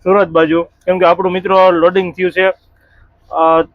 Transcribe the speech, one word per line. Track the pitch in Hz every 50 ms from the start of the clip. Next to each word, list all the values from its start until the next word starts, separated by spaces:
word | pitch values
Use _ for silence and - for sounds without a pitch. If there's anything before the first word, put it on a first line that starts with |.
| -
સુરત | 180 190 202 196
બાજુ. | 170 160 165 160 151 160 165 170
કેમ | - _ _ _ 185 185 185
કે | 185
આપણું | 170 175 175 185 185
મિત્રો | 180 190 180 190 190 190 185 185
લોડિંગ | 175 165 160 180 185 190 190 208 -
થયું | 180 185 180
છે, | 165 185 185 190 226 _ _ _ _ _ _ _ _ _ _ _ _ _ _ -
અ, | - 160 165 160 165 165 160 - _